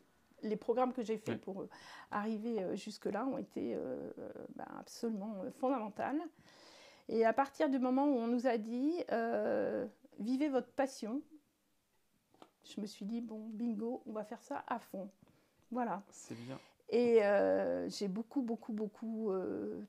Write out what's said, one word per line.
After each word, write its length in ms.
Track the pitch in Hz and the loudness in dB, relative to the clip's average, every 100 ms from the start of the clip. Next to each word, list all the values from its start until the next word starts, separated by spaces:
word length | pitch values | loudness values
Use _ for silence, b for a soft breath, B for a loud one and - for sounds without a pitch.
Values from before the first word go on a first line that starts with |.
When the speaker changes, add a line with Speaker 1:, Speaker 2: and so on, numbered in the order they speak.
| _ _ _ - | _ _ _ -8
Speaker 1:
les 140 | 214 208 | -2 -2
programmes 360 | - 233 254 | 2 2 2
que 100 | 247 | 0
j'ai 140 | 208 220 | -2 -2
faits 200 | - 226 | -2 -4
Speaker 2:
Oui. 40 | |
Speaker 1:
pour, 220 | - 196 | -4 -8
euh, 60 | 180 B B B B | -10 B B B B
arriver, 520 | 208 208 220 226 226 | -4 -2 -2 -2 -2
euh, 140 | 180 196 | -2 -4
jusque-là 500 | 214 - - 202 269 | -6 -4 -2 0 -2
ont 120 | - | -2
été, 360 | - - - | -6 -4 -2
euh, 360 | - - 131 - - | -2 -4 -6 -8 -10
euh, 100 | - - - - | -12 -12 -12 -10
ben, 120 | - 50 | -10 -12
absolument, 580 | - - 233 214 208 202 | -14 -6 -4 -4 -6 -6
euh, 80 | 202 | -8
fondamentaux. 500 | - 254 269 214 - - 285 339 B B B B B B B - | -2 0 0 -2 -4 -2 -2 -4 B B B B B B B -2
Et 160 | 226 | 4
à 80 | 226 | 4
partir 380 | 226 269 - 311 | 6 0 2 2
du 80 | 269 | 4
moment 260 | 254 254 | 4 4
où 120 | 285 262 | 6 4
on 80 | 226 | 4
nous 200 | 247 254 | 4 4
a 120 | 233 | 2
dit, 340 | 220 240 285 349 - | 0 0 2 2 0
euh, « 760 | 233 233 220 220 208 202 208 208 - - - | 0 2 2 2 2 2 0 -4 -8 -20 -8
Vivez 280 | 208 254 302 | -2 2 2
votre 240 | 262 247 | 2 0
passion », 500 | - 269 - 214 262 - - _ _ _ _ _ _ _ _ _ _ - _ | -2 -2 -2 -4 -4 -6 -20 _ _ _ _ _ _ _ _ _ _ -20 _
je 160 | - - | -12 -8
me 60 | 208 | -8
suis 180 | - 202 | -8 -6
dit, « 140 | 233 | -6
Bon, 260 | 233 220 220 | -6 -10 -10
bingo, 500 | 214 240 214 233 254 - | -4 -2 -2 -2 -4 -6
on 60 | |
va 120 | 214 | -8
faire 180 | 214 233 | -8 -12
ça 220 | - 285 - | -8 -8 -4
à 120 | 240 | -6
fond. » 280 | - 196 202 _ b b b b _ | -4 -10 -10 _ b b b b _
Voilà. 320 | 233 233 180 - | -2 0 -2 -6
Speaker 2:
C'est 240 | - - | -20 -12
bien. 240 | 117 120 131 B B - | -10 -10 -12 B B 2
Speaker 1:
Et, 320 | 233 240 226 | 4 8 8
euh, 640 | 202 202 190 190 185 180 175 | 8 6 6 4 4 0 -2
j'ai 200 | 190 202 | -2 -2
beaucoup, 340 | 190 226 294 | -2 -2 -2
beaucoup, 300 | 240 226 - | 0 -2 -4
beaucoup, 580 | 214 214 - 226 220 220 | -4 -4 -6 -6 -2 0
euh, 520 | 190 - - 208 214 | 0 -2 -2 -4 -6